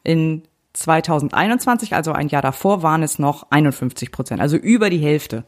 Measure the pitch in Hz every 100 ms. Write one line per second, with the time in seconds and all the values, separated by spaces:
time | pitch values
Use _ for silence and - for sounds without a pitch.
0 | - 165 160 160 - _ _ - - 160
1 | 160 156 143 - 196 247 - 233 220 254
2 | 160 143 147 143 135 135 190 202 160 160
3 | 151 - 143 147 - 147 147 127 127 -
4 | 123 - 127 113 135 160 196 233 208 175
5 | 147 151 - 113